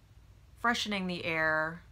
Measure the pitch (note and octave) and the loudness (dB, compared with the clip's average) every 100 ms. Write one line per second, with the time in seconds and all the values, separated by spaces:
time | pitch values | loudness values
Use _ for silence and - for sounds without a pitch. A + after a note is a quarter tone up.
0 | - - - - - - A#3 A#3 G#3 G3+ | -20 -20 -20 -20 -20 -2 0 0 0 -2
1 | F#3 F3 F3 D#3+ D#3+ D#3 D#3+ E3+ - | -2 -4 -2 0 2 2 0 -6 -16